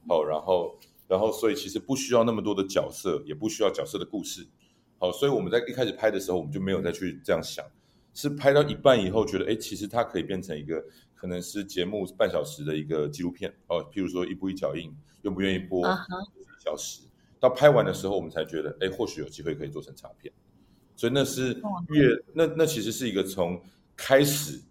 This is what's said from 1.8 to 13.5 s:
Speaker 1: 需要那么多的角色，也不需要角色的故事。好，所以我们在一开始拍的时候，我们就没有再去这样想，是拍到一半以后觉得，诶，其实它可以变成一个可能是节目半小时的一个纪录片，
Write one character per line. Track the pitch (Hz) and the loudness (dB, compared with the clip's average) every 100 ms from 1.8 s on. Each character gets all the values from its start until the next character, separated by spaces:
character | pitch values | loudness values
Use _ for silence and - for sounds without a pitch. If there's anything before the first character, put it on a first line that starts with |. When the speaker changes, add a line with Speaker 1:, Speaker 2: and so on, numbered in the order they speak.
| - 135 | -2 -4
Speaker 1:
需 | - | 4
要 | 120 | 4
那 | 113 | 4
么 | 110 | 2
多 | 101 98 | 0 0
的 | 95 | 0
角 | 87 73 | 0 -2
色， | - 95 73 73 | -4 -2 -2 -4
也 | 76 | -6
不 | 107 | -6
需 | - | 0
要 | 101 | 0
角 | 82 67 | 0 -6
色 | 101 | -6
的 | 87 | -6
故 | 104 | -8
事。 | 82 - 78 _ _ _ _ _ | -8 -12 -16 _ _ _ _ _
好， | 90 | -2
所 | - 143 | 2 2
以 | |
我 | 123 | 2
们 | 90 | 2
在 | 117 120 | 0 0
一 | |
开 | 123 117 | -2 -2
始 | |
拍 | - 110 | 2 0
的 | 95 | 0
时 | 90 | -2
候， | 90 | -2
我 | |
们 | 73 | -2
就 | 95 | -4
没 | 95 | -2
有 | 90 | 0
再 | 85 | -2
去 | 82 92 71 | -4 -6 -6
这 | - | -2
样 | 85 | -2
想， | 78 - 69 _ _ _ _ | -2 -10 -12 _ _ _ _
是 | - 143 | -6 -6
拍 | 143 139 | 2 6
到 | 143 | 6
一 | 147 | 4
半 | 104 139 123 | 4 6 6
以 | 92 | 4
后 | 107 95 | 0 0
觉 | 95 | 0
得， | 92 | 0
诶， | 113 | -2
其 | - 95 | -4 -8
实 | 101 | -4
它 | 117 | -2
可 | 113 92 | 0 -2
以 | |
变 | 78 95 | -4 -6
成 | 90 76 | -6 -10
一 | |
个 | 73 80 - - _ _ | -4 -6 -6 -20 _ _
可 | 92 | -8
能 | 90 | -6
是 | 87 104 | -6 -8
节 | 95 92 | -6 -4
目 | 87 107 92 - | -2 -2 -6 0
半 | 104 | 2
小 | 80 | 2
时 | 73 73 | -2 -6
的 | 73 78 | -4 -4
一 | |
个 | 73 80 73 | -2 -2 -2
纪 | 73 | -2
录 | 87 | -6
片， | 87 92 | -4 -10